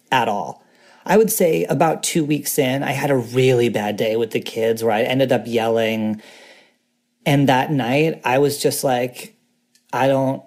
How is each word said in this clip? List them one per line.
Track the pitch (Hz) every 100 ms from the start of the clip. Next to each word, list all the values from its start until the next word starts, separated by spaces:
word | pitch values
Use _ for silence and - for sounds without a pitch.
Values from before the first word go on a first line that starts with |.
| -
at | 127 113
all. | 101 85 - _ _ _ -
I | - 202
would | 226
say | - 175 165
about | - 143 165 -
two | - 170
weeks | 147 147 - -
in, | 131 135
I | 139
had | 135 143
a | 135
really | 113 127 131 123 120
bad | 107 104 104
day | 117 113
with | 113
the | 120
kids | - 113 113 113
where | 113
I | 107
ended | 127 131 131
up | 120 117
yelling. | 117 113 113 113 110 107 107 - - - - _ _ _ _ _ _
And | 156 143 139
that | 127 147
night, | 143 117 143 160 -
I | 127 127
was | 143 139
just | 143 -
like, | 143 123 127 - - _ _ _ _ _ _
"I | 123 135
don't | 135 135 135